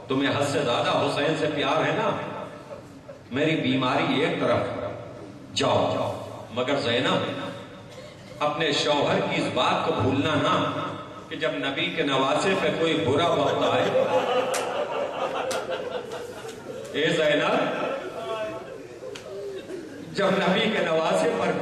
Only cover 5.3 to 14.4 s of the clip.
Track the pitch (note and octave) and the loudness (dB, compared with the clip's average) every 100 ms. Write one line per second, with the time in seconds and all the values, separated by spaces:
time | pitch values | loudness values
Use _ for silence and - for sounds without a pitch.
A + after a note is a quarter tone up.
5.3 | - - - - - - - - - - | -16 -8 0 2 4 2 0 -2 -4 -8
6.3 | - - - C#3+ C#3 A#2 A#2 E3 F#3+ - | -12 -6 -2 0 0 2 2 2 2 0
7.3 | - - - - - - - - - - | -4 -6 -8 -12 -16 -16 -16 -16 -16 -16
8.3 | - D3+ D#3+ D#3 - D#3 D3 C#3 - - | -2 0 2 2 2 4 4 4 2 2
9.3 | D#3+ - D#3+ D#3 - D#3+ D#3 C3+ C3+ D#3 | 0 0 2 2 2 2 2 2 2 2
10.3 | C#3+ D3 C#3+ - - - - - - - | 2 2 2 0 -2 -6 -8 -12 -16 -10
11.3 | D3 D#3 D3 C#3 C#3 E3+ E3 C#3+ C3+ C3+ | -2 -2 0 -2 -2 -2 0 2 2 4
12.3 | D3+ G3 F#3 D#3 D3+ E3 D3+ - D3 E3+ | 4 4 4 2 2 2 2 2 4 4
13.3 | - C3+ - - G3+ - F3 - - A#3+ | 4 4 4 4 4 4 4 4 4 2
14.3 | B3 | 2